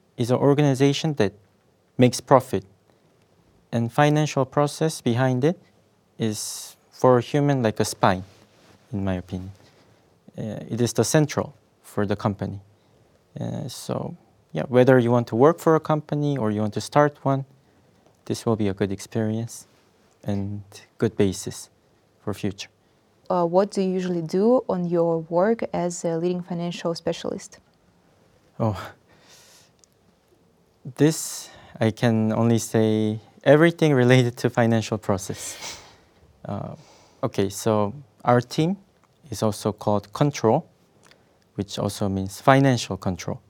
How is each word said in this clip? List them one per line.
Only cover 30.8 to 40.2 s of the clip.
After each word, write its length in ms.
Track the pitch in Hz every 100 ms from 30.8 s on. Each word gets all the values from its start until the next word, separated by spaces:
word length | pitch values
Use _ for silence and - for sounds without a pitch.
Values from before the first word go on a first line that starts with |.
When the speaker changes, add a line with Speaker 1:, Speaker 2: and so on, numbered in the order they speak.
| - -
Speaker 1:
this 540 | 147 160 - - - - - -
I 120 | 110
can 420 | 104 120 110 110
only 240 | 110 113 117
say 600 | - 113 110 107 107 110 - -
everything 500 | 143 151 170 170 160
related 420 | 135 123 127 120 -
to 120 | 123
financial 480 | - 117 113 104 107
process. 840 | - 98 - 107 - - - - - - _ _ _ _ -
Uh, 300 | 101 - - - _ _ -
okay, 260 | 120 - 98
so 440 | - 113 107 101 143 - _ -
our 160 | 120
team 360 | 123 - 160 196 _ _ _ _ -
is 140 | 107
also 280 | 110 104 110
called 400 | - - 104 -
control, 560 | -